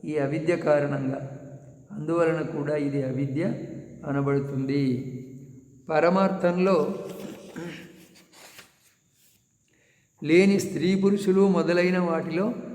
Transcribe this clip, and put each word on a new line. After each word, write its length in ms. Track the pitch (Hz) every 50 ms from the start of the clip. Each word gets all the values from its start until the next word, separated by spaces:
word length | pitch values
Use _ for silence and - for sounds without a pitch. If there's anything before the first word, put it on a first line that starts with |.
| -
ఈ 120 | - 151
అవిద్య 400 | 151 139 135 147 156 156 160 175
కారణంగా. 840 | 165 165 160 147 147 143 143 143 135 135 131 135 - - - - - - - - - - - - - - -
అందువలన 480 | - 147 151 156 165 170 170 165 160 160
కూడా 360 | 151 156 160 151 143 143 151
ఇది 260 | 151 143 143 139 143
అవిద్య 420 | 131 131 127 131 139 135 131 143 175 208 - - - - - - - - - - -
అనబడుతుంది. 760 | - 139 139 139 139 139 139 139 143 139 135 135 135 139 143 139 131 123 120 - - - - - - - - - - - - - - - - - -
పరమార్థంలో 1040 | 160 151 160 170 185 190 196 190 185 - - 180 175 180 180 196 190 160 147 - - - - - - - - - - - - - - 156 165 175 - - - - - - - - - - - _ _ - - - - - - _ _ _ _ _ _ _ _ _ _ _ _ _ _ _ _ _ _ _ _ _ _ _ _ _ _ _ _ _ _ _
లేని 380 | - 143 160 175 190 196 202 196
స్త్రీ 340 | - - - - 151 180 190
పురుషులు 540 | 190 190 196 202 196 - 196 185 190 196 196
మొదలైన 500 | 180 170 160 160 175 175 175 180 185 185
వాటిలో 560 | 180 170 165 160 - 165 156 170 196 226 247 - - - -